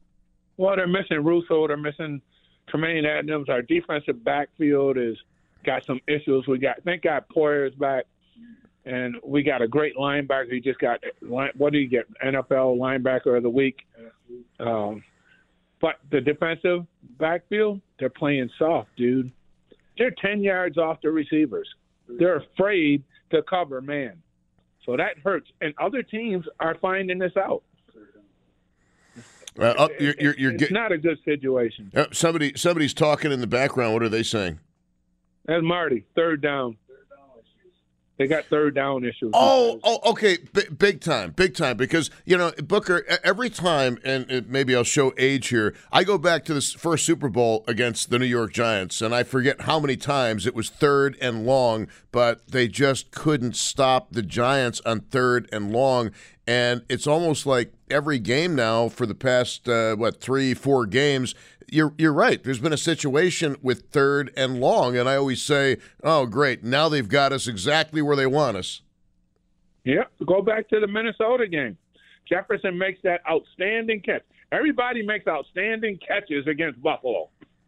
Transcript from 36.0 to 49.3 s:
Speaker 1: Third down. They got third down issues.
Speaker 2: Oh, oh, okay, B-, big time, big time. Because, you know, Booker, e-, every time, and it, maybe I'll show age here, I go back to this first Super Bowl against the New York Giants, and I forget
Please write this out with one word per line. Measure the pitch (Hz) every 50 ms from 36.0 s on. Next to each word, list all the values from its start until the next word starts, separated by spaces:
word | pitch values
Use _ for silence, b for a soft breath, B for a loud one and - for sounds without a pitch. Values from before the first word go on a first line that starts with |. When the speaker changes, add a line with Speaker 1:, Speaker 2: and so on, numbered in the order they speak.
| 104 _ -
Speaker 1:
Third | 165 165 170 160 147
down. | 135 147 143 139 131 120 110 - _ _ - - _ _ - - - _ 123 113 - _ _ _ _ _ _ _ _ _ _ _ _ _ _ -
They | 135 135
got | 160 151 -
third | - 156 151 151 147 147
down | 139 135 139 139 131 123
issues. | 120 113 - 123 110 107
Speaker 2:
Oh, | - 127 269 269 262 240 233 233 226 -
oh, | 214 233 - - 240
okay, | 214 - 214 202 180 156 147 - -
B-, | 196 185 - 156 -
big | 196 202 185 -
time, | - 170 147 117 95 85
big | 76 - 185 185 -
time. | - 165 131 120 101
Because, | 131 127 - 165 143 - B B B
you | 165 180 180
know, | 175 165 139 - 151
Booker, | 151 190 208 202 - 180 170 - -
e-, | 170 175 -
every | 175 202 190 254 233
time, | - - 165 185 160 143 131 127 120 - -
and | 131 135 131 123 120
it, | 131 127 117 -
maybe | 127 135 139 127 127
I'll | 123 117
show | - - 147 135 131 - 127
age | 131 135 139 131 110 -
here, | 123 117 107 101 - B B B
I | B 156 185
go | 190 208 180
back | 147 175 170 151 -
to | - 156
this | 139 123 - -
first | - - 170 165 143 - -
Super | 165 165 151 135
Bowl | 95 120 120 113 113 107 - -
against | 120 101 123 120 110 - - -
the | 120 120
New | 127
York | 127 120 120 113 104 -
Giants, | 113 117 117 110 98 95 85 - -
and | 113 110 120
I | 123 123
forget | -